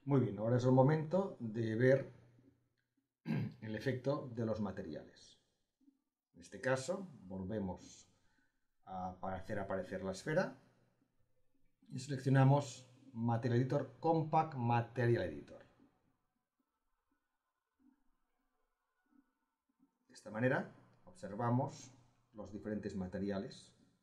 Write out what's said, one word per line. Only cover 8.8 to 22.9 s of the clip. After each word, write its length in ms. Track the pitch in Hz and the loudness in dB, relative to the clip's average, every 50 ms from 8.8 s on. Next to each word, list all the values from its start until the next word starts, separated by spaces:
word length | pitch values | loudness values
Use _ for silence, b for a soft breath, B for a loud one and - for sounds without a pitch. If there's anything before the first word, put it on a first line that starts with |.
| _ | _
a 320 | - 95 92 92 92 92 - - 95 95 | -12 -10 -8 -6 -8 -8 -8 -8 -6 -6
hacer 240 | 92 - - 110 101 | -6 -6 -6 -6 -6
aparecer 440 | 98 - 101 95 92 - 98 92 95 | -4 -2 -2 -4 -4 -4 -6 -6 -4
la 100 | 95 95 | -6 -6
esfera 440 | - - 151 156 170 202 247 - - _ _ _ _ _ _ _ _ _ _ _ _ _ _ _ _ _ _ _ _ _ _ _ _ _ - | -6 -4 0 0 0 0 0 -4 -14 _ _ _ _ _ _ _ _ _ _ _ _ _ _ _ _ _ _ _ _ _ _ _ _ _ -12
y 80 | - 131 | -10 -10
seleccionamos 880 | 120 - 143 131 - 139 131 135 131 135 139 143 139 - - - - - - - - - - | -6 -6 -6 -2 2 4 6 8 8 8 8 6 4 -2 -10 -16 -18 -20 -20 -20 -20 -16 -10
Material 460 | 113 113 120 120 117 - 127 117 120 | -4 -2 0 -2 0 0 2 2 2
Editor, 380 | 131 131 147 143 - - - - | 2 2 0 -2 -2 -4 -10 -4
Compact 540 | - 160 165 160 147 156 - 156 156 156 151 | 0 2 2 2 2 2 2 2 2 2 -2
Material 720 | 131 120 117 120 117 117 - - - 120 120 117 104 92 | -4 0 2 2 0 0 -2 -2 0 2 2 4 2 2
Editor. 420 | 85 76 73 - - - - - _ _ _ _ _ _ _ _ _ _ _ _ _ _ _ _ _ _ _ _ _ _ _ _ _ _ _ _ _ _ _ _ _ _ _ _ _ _ _ _ _ _ _ _ - _ _ _ _ _ _ _ _ _ _ _ _ _ _ _ _ _ _ _ _ _ _ _ _ _ - _ _ _ _ _ _ _ _ _ _ _ _ _ _ _ _ _ | -4 -6 -10 -14 -16 -20 -20 -20 _ _ _ _ _ _ _ _ _ _ _ _ _ _ _ _ _ _ _ _ _ _ _ _ _ _ _ _ _ _ _ _ _ _ _ _ _ _ _ _ _ _ _ _ -20 _ _ _ _ _ _ _ _ _ _ _ _ _ _ _ _ _ _ _ _ _ _ _ _ _ -20 _ _ _ _ _ _ _ _ _ _ _ _ _ _ _ _ _
De 80 | _ - | _ -20
esta 160 | - - - | -18 -14 -8
manera, 420 | 104 107 120 127 135 170 196 - - - - - _ _ _ | -4 0 2 2 2 2 -2 -6 -12 -20 -20 -20 _ _ _
observamos 880 | - - - - 95 98 101 117 117 123 123 143 - - - - - - - _ _ _ _ _ _ _ | -20 -20 -14 -12 -12 -6 -2 0 2 2 2 0 -2 -6 -12 -18 -20 -20 -20 _ _ _ _ _ _ _
los 180 | 107 101 92 107 | -16 -14 -12 -12
diferentes 420 | 101 - 104 107 104 - 104 | -10 -6 -6 -6 -4 -4 -6